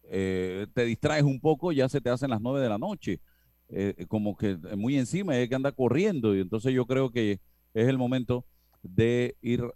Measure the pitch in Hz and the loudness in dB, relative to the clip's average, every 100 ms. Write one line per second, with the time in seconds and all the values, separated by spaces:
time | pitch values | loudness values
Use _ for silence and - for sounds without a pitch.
0 | - 95 95 92 92 92 107 - 120 113 | -6 -4 -2 -2 -4 -6 -6 -2 -2 0
1 | 151 151 143 131 156 156 180 143 131 143 | 0 2 2 2 0 0 0 0 0 0
2 | 123 123 139 113 117 139 127 104 170 208 | -2 -2 0 -2 0 0 0 -2 -4 -6
3 | - 85 - _ _ _ _ 90 98 92 | -4 -6 -8 _ _ _ _ -4 -4 -4
4 | 85 110 104 95 107 92 87 101 113 143 | -6 -4 -4 -2 -4 -4 -6 -4 0 0
5 | 123 175 196 127 123 131 135 135 127 123 | 0 -2 0 0 0 0 -2 2 2 4
6 | 208 165 110 98 90 110 120 127 117 131 | 2 2 2 2 0 -2 0 2 2 2
7 | 135 117 110 98 - _ _ 110 120 135 | 2 2 0 0 -6 _ _ 2 2 4
8 | 123 131 120 123 - _ _ _ 90 92 | 0 -2 0 -2 -2 _ _ _ -4 2
9 | 113 120 123 - 120 120 120 | 4 4 0 -4 -2 -2 -2